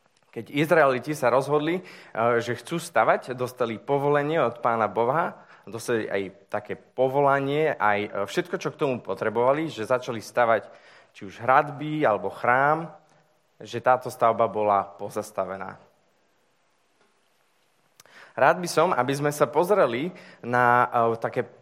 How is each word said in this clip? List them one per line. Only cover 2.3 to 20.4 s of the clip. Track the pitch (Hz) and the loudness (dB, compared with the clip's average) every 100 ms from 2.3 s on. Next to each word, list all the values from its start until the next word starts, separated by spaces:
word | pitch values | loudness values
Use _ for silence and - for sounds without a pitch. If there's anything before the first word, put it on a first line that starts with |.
| 120 | 0
že | 110 - | -2 -6
chcú | - 170 | -6 -8
stavať, | 165 113 120 202 165 123 | -2 0 2 2 -2 -6
dostali | 123 - 117 110 | -6 -4 -4 -4
povolenie | - 143 143 147 143 160 | -2 0 2 0 0 0
od | 120 - 123 | 0 -2 -2
Pána | 117 107 | 0 0
Boha, | 98 117 147 180 - - - - | 0 0 0 -2 -6 -20 -20 -14
dostali | 113 - 113 107 | -12 -2 -2 -2
aj | 101 95 95 _ | -4 -6 -10 _
také | 107 - | -10 -8
povolanie, | 95 _ - 131 135 143 139 139 147 156 - | -12 _ -2 0 2 2 2 0 0 -2 0
aj, | 104 104 | 0 0
e, | 104 98 101 | -2 -6 -6
všetko, | - 175 185 | -4 -6 -6
čo | 147 | -8
k | - | -4
tomu | 147 123 | -4 -4
potrebovali, | - 98 110 110 123 143 160 | -6 -4 -2 0 2 2 -2
že | 110 107 | -6 -2
začali | 127 123 113 | -2 -2 -10
stavať | - - 120 110 - - - - _ | -6 0 2 2 0 -20 -20 -20 _
či | - 101 | -18 -18
už | 92 | -10
hradby, | 120 135 147 139 151 151 | 2 2 2 -4 -6 0
alebo | 131 104 98 | 2 2 -2
chrám, | - 117 127 143 160 165 - _ _ _ _ _ _ | -4 0 2 4 2 -2 -14 _ _ _ _ _ _
že | 110 120 | -12 -4
táto | 127 127 127 | 2 2 0
stavba | 113 117 110 113 | 0 2 2 0
bola | 107 104 101 95 - | 0 2 2 0 -8
pozastavená. | 101 110 104 - 92 95 95 98 _ _ _ _ _ _ _ _ _ _ _ _ _ _ _ _ _ _ _ _ _ _ - - - | -10 -8 -8 -6 -6 -6 -12 -16 _ _ _ _ _ _ _ _ _ _ _ _ _ _ _ _ _ _ _ _ _ _ -20 -20 -12
Rád | - 135 170 | 2 2 2
by | 175 | 0
som, | - 170 | 0 2
aby | 147 127 | 2 0
sme | 143 147 | 0 -2
sa | 147 147 | 0 0
pozreli | 147 175 202 147 117 165 - - - | 2 2 4 2 0 -6 -10 -20 -16